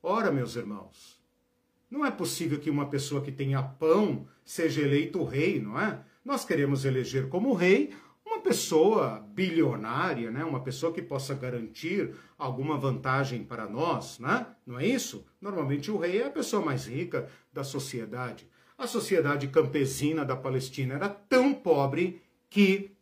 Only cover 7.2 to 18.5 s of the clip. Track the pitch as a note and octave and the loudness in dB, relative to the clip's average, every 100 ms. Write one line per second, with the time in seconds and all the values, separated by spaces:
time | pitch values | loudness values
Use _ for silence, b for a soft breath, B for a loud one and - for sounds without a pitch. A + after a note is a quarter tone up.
7.2 | C3+ F3+ B3 G#3 F3+ A3 - B B B | -2 0 0 4 6 6 4 B B B
8.2 | - A4 F#4 G3 - D#3+ F3+ G#3+ B2+ G#2+ | -6 -2 0 0 2 6 6 6 2 -4
9.2 | G#2+ - F#3 E3 C#3+ A2 A2 B2+ F3+ B2+ | -10 -2 0 4 2 2 -4 -2 -2 -2
10.2 | A#2 A#2+ D#3+ C3+ C3 - E3 E3 - C#3 | -4 -4 -4 -4 -6 -4 -2 -4 -6 -6
11.2 | C3+ C3+ B2+ B2 A2 - D#3+ G3 D#3+ B | -4 -6 -4 -6 -8 -8 -4 -2 -4 B
12.2 | B B C3+ B2+ C#3 C#3+ C3+ B2 C3+ C3+ | B B -6 -4 -2 0 0 0 0 0
13.2 | C3+ A#2+ G2+ A#2 G#2+ A2 E3 B2 - - | 0 -4 -8 -10 -8 -2 -2 -2 -6 -8
14.2 | B2 A#3 A3+ - - B2 F3 B3+ - G#2 | -2 -2 -2 -14 -14 -2 0 0 -2 -12
15.2 | - _ G3 F#3+ C3+ C#3+ C3+ G#3 F3 F#3+ | -16 _ -8 -4 -2 -2 -2 -2 0 0
16.2 | C4+ D4 B3+ - D#3+ C3+ G#2 C3 F3 C3+ | -2 -4 -2 0 0 -2 -4 -6 -4 -6
17.2 | B B B - C3+ C#3 - B2 A2 A#2+ | B B B -10 -6 -6 -6 -8 -8 -8
18.2 | B2 G#2 - | -8 -10 -20